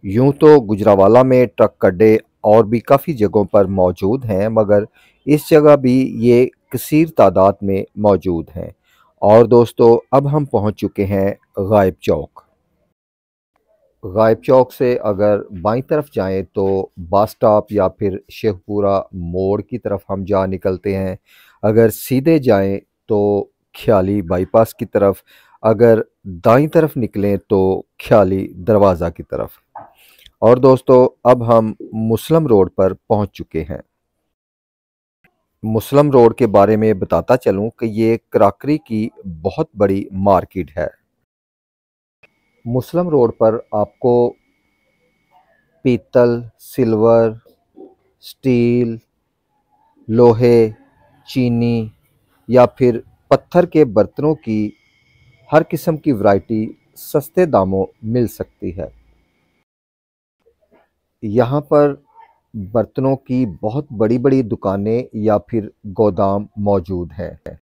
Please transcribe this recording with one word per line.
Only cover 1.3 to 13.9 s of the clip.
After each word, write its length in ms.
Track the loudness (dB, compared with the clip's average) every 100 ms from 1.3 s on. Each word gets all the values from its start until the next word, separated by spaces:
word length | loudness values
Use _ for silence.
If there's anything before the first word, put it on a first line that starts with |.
| 2 0
ट्रक 380 | 0 -2 _ -2
अड्डे 320 | 2 2 2 _ _
और 220 | 2 4 4
भी 140 | -4
काफ़ी 340 | 0 0 0
जगहों 320 | -4 0 0 2
पर 220 | 0 2
मौजूद 580 | 0 -2 -2 -4 -4 -4
हैं, 220 | -4 -2
मगर 400 | -2 0 0 -2 _ _ _ -4
इस 200 | -4 2
जगह 260 | 4 6 4
भी 200 | 2 0 -2 -2
ये 300 | 2 2 2 _ _
कसीर 360 | -12 -2 -2 0
तादाद 480 | 2 2 4 0 0
में 220 | -6 -6 -8 -4
मौजूद 520 | -2 0 -2 -6 -8
हैं। 220 | -14 -16 _ _ _ _ _
और 260 | 4 4 6
दोस्तों, 500 | 4 2 2 4 4 _
अब 140 | -2 0
हम 180 | -4 -2
पहुंच 280 | -4 -4
चुके 320 | -6 -8 -6 -4
हैं 320 | -2 -4 -6 _ -10
गायब 340 | 0 2 2 -2
चौक। 400 | -4 -4 -6 -18 _ _ _ _ _ _ _ _ _ _ _ _ _ _ _